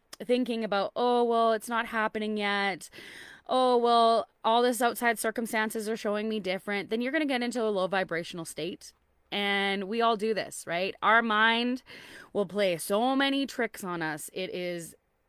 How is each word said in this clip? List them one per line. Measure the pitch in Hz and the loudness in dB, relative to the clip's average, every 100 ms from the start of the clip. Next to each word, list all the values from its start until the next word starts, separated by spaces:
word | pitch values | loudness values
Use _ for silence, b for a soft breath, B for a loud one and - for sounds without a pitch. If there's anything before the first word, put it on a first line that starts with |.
| _ - | _ -14
thinking | 220 247 247 226 | 0 0 0 -2
about, | 208 202 190 - | 0 0 -2 0
"Oh, | 247 240 | 2 4
well, | 233 226 226 | 4 4 4
it's | 220 240 | 2 -2
not | 226 233 | -4 -2
happening | 226 220 220 214 208 | -2 -2 -2 -4 -2
yet. | 202 202 196 160 - B B B B B - | 0 0 0 -4 -12 B B B B B 0
Oh, | 254 254 240 | 2 4 4
well, | 233 233 226 226 - _ | 6 6 6 4 0 _
all | 220 240 | 2 4
this | 247 226 | 4 2
outside | 240 226 233 220 | 0 2 0 0
circumstances | 226 226 226 220 220 226 208 | -2 -4 -4 -2 -2 -4 -4
are | 220 | -4
showing | 214 208 220 | -2 -2 -2
me | 214 | -4
different," | 180 190 208 202 151 | -4 -4 -4 -4 -2
then | 233 | -2
you're | 247 | 0
gonna | 311 294 | 0 0
get | 247 | 0
into | 240 233 | -2 0
a | 220 | 0
low | 196 185 | 0 0
vibrational | 190 185 165 170 175 160 | 0 -2 -4 -6 -10 -10
state. | - 170 - - _ _ _ _ | -8 -8 -8 -16 _ _ _ _
And | 202 202 202 196 196 190 | -4 0 2 0 -2 -2
we | 226 | 2
all | 233 220 | 2 2
do | 220 | 0
this, | 190 - - - | -2 -4 -10 -6
right? | 170 190 - | -4 -4 0
Our | 202 226 | 4 4
mind | 233 214 226 226 247 254 - B B B B | 4 4 4 4 0 -4 -8 B B B B
will | 196 175 | -4 -2
play | 202 190 165 | 0 0 0
so | - 202 254 269 | 0 0 2 2
many | 277 277 277 | 2 0 -4
tricks | - 226 - | -4 -4 -4
on | 185 170 | -8 -4
us. | 156 151 - | -4 -6 -10
It | 185 185 | -8 -6
is | 180 180 170 165 - _ _ | -6 -6 -8 -10 -18 _ _